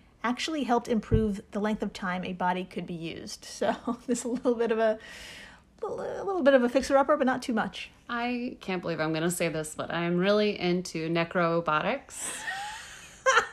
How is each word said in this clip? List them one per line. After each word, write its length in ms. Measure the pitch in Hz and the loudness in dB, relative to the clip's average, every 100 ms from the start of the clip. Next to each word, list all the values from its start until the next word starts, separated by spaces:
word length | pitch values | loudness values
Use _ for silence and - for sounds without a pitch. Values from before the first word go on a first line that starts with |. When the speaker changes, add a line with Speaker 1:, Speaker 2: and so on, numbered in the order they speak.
| - _ | -20 _
Speaker 1:
actually 440 | 226 247 - 320 240 | -4 -2 -2 -4 2
helped 240 | 240 233 | 0 2
improve 500 | 226 - 220 214 202 - | -2 4 2 4 -2 -6
the 100 | 208 | -2
length 200 | 214 214 | -2 0
of 120 | 208 | -4
time 320 | - 185 180 180 | -4 -6 -4 -6
a 80 | |
body 320 | 180 180 185 185 | -2 0 0 -4
could 200 | 190 175 | -8 -8
be 80 | |
used. 520 | 170 165 - - - - | -8 -8 -10 -12 -14 -14
So, 280 | - 202 240 - | -2 -2 -2 -4
<laughs> 140 | 240 - | -6 -4
there's 200 | 240 240 | -4 -2
a 20 | |
little 280 | 254 254 233 | -2 0 2
bit 160 | 233 | 2
of 60 | 220 | 2
a, 200 | 226 220 - - - - - - _ _ | 2 0 -6 -16 -16 -16 -18 -20 _ _
a 60 | 381 - - - 370 | -8 -6 -6 -6 -2
little 180 | 381 | 2
bit 120 | 269 262 | 6 6
of 80 | |
a 40 | 240 | 6
fixer-upper, 480 | 269 254 277 277 294 | 2 4 4 6 4
but 100 | 254 | 4
not 160 | 254 | 2
too 120 | - | 0
much. 360 | 214 196 - - - - | -2 -2 -6 -14 -16 -8
Speaker 2:
I 480 | 240 240 247 247 - | -4 -2 -2 -4 -8
can't 220 | - 185 | -4 -4
believe 180 | 170 165 | -2 -2
I'm 140 | 156 | 0
gonna 180 | 160 170 | 0 0
say 160 | 175 170 | 0 0
this, 280 | 156 156 - | -2 -6 -8
but 180 | - | -4
I'm 240 | 170 170 175 | -2 0 2
really 420 | 190 208 208 - | 4 4 4 2
into 480 | 180 180 180 165 160 | 0 0 -2 -4 0
necrorobotics. 1200 | 170 170 185 170 170 165 151 175 269 - - - - | 0 2 2 2 2 2 2 2 -2 -6 -12 -10 -8
Speaker 1:
<laughs> 40 | 906 784 807 855 - - - - 523 466 - | -6 -4 -4 -6 -12 -16 -20 0 4 4 2